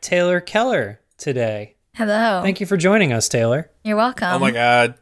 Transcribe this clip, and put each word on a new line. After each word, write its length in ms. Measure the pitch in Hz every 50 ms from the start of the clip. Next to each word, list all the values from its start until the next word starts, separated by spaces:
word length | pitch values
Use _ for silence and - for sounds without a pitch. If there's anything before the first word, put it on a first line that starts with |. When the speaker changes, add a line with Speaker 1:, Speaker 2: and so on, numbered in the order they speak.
Speaker 1:
Taylor 400 | - - 180 180 175 180 180 175
Keller 580 | 175 - - 208 233 262 226 156 110 101 107 - _ _ _ _
today. 580 | - 147 131 123 117 110 107 104 104 - _ _ _ _ _
Speaker 2:
Hello. 460 | - 226 208 208 214 226 226 196 180 175
Speaker 1:
Thank 160 | 190 185 -
you 60 | 202
for 100 | 170 196
joining 380 | 180 160 185 202 220 190 139 120
us, 160 | 110 - -
Taylor. 420 | - 120 113 117 123 151 170 - _ _ -
Speaker 2:
You're 100 | 214 214 208
welcome. 300 | 226 254 247 - 214 180 180
Speaker 3:
Oh 60 | 180
my 120 | 180 131
God, 440 | 120 117 120 120 120 123 120 117 120 _